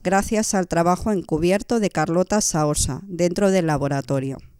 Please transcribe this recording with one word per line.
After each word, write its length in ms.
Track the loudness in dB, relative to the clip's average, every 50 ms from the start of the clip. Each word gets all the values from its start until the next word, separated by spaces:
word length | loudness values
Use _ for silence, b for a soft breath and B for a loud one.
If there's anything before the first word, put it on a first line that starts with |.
gracias 500 | -2 2 0 0 0 0 -2 -2 0 0
al 160 | 0 -2 -2 0
trabajo 420 | 0 2 2 2 2 0 0 -2
encubierto 680 | -2 -2 -2 -2 -2 0 2 2 0 0 0 -2 -2 0
de 80 | 0 0
Carlota 540 | 0 -2 -2 0 2 0 0 2 0 0
Saosa 580 | 0 0 0 0 0 0 0 0 -2 -4 -4 -8 -10
dentro 440 | -12 -2 0 0 0 2 2 2 2
del 180 | 4 2 2 2
laboratorio. 680 | 0 0 0 -2 -2 -2 -2 -2 -2 -2 -2 -4 -8 -10 -14 -20 -20